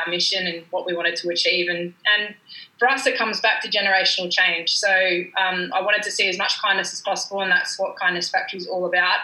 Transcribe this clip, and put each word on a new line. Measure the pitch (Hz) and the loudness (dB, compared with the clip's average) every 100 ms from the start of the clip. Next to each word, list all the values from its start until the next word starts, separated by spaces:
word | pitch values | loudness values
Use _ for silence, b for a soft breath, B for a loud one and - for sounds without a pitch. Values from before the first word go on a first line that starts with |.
our | 165 | -2
mission | 175 - 190 180 | -2 0 0 -2
and | 170 - | -6 -6
what | 185 | -6
we | 185 170 | -2 -2
wanted | 170 | -2
to | 170 175 | -2 -2
achieve. | 175 170 180 175 | 0 2 2 0
And, | 175 175 - 208 208 | -2 -4 -4 0 2
and | 208 - - B B - | 0 -8 -18 B B 0
for | 247 | 2
us, | 269 269 | 4 0
it | - | 0
comes | 220 214 | -2 0
back | 220 214 | 0 0
to | 214 | 0
generational | 208 196 190 185 - 180 | 0 2 4 2 0 0
change. | 175 185 170 165 | 2 2 2 0
So, | - 202 | 0 2
um, | 190 185 175 180 190 185 185 180 | 4 4 2 -2 0 0 0 -2
I | 185 | -2
wanted | 185 208 | 2 0
to | - | 0
see | - 196 | -2 -2
as | 180 | 0
much | 202 - | -2 0
kindness | 208 190 190 | 0 0 -2
as | - | -4
possible, | 202 185 - 196 | -2 -2 -4 -4
and | 190 | 2
that's | 180 180 - | 2 0 -2
what | 190 - | -4 0
Kindness | 180 175 175 | -2 0 0
Factory | 185 190 190 | -2 -2 -8
is | 180 | -6
all | 185 | -2
about. | 180 180 180 202 | 0 2 2 2